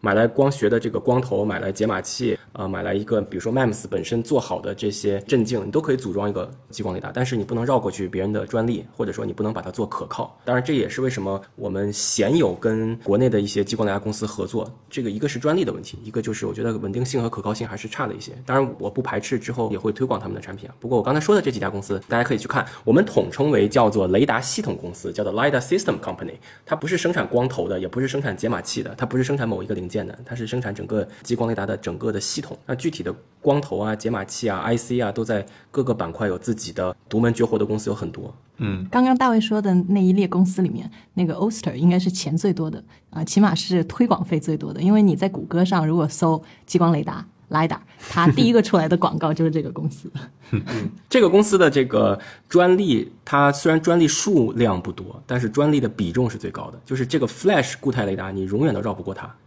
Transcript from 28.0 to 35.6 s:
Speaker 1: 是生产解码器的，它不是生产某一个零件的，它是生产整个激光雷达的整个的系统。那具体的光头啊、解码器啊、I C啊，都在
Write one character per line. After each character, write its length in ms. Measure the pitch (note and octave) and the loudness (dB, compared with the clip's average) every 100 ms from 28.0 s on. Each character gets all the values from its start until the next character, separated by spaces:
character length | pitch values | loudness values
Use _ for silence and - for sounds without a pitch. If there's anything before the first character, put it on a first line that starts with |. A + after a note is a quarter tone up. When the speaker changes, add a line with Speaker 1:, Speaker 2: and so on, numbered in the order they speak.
Speaker 1:
是 80 | C3 | -2
生 140 | C#3+ | -2
产 120 | C3+ | -4
解 140 | F#2 A2+ | -4 -4
码 140 | G2+ | -4
器 200 | - - | -4 -6
的， 120 | G#2+ - | -8 -6
它 80 | |
不 140 | A#2 B2+ | -4 -2
是 40 | |
生 140 | B2+ C#3 | 0 0
产 100 | A2+ | -2
某 160 | F#2 | -4
一 40 | F#2+ | -4
个 80 | |
零 120 | G2 F2+ | -6 -4
件 200 | G#2+ F2+ | -6 -6
的， 120 | - | -10
它 100 | - | -12
是 120 | A#2+ A2 | -10 -6
生 120 | B2 | -4
产 160 | A2+ | -4
整 120 | G#2 - | -8 -4
个 200 | A2 F#2+ - | -4 -4 -8
激 140 | - A#2+ | -6 -2
光 100 | A#2 | 0
雷 80 | |
达 120 | A2 G2 | -2 -4
的 100 | G#2+ | -4
整 220 | - E2+ | -6 -6
个 120 | A2+ | -4
的 80 | G2+ | -4
系 220 | - - | -4 -6
统。 180 | D3 - | -8 -14
那 100 | - | -8
具 160 | B2+ E3+ | -4 -4
体 120 | - | -4
的 120 | - - - _ | -8 -8 -14 _
光 180 | - C#3+ | 2 2
头 180 | C#3+ - | 0 -4
啊、 160 | G#2 | -2
解 140 | G#2+ A2+ | -2 -2
码 160 | A2+ | -4
器 240 | F#2+ - A2+ | -6 -4 -4
啊、 120 | F#2+ | -2
I 140 | F2+ | 0
C 240 | A#2 - B2 | -2 -2 -2
啊， 140 | A2 | -2
都 100 | G2+ | -4
在 220 | A2 G#2+ G2 - | -2 -2 -4 -16